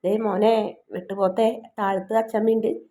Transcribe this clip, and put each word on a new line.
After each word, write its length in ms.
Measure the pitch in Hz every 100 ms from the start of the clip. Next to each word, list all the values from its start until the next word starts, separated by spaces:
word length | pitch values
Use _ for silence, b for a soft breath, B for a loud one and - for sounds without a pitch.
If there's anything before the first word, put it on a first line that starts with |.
ദേ 80 | 180 214
മോനെ, 380 | 220 190 214 220 208 - _
വിട്ടുപോത്തെ, 580 | 180 180 196 190 190 226 - -
താഴത്ത് 400 | - 196 190 190
അച്ഛമ്മയുണ്ട് 560 | 220 220 214 220 226 220 - -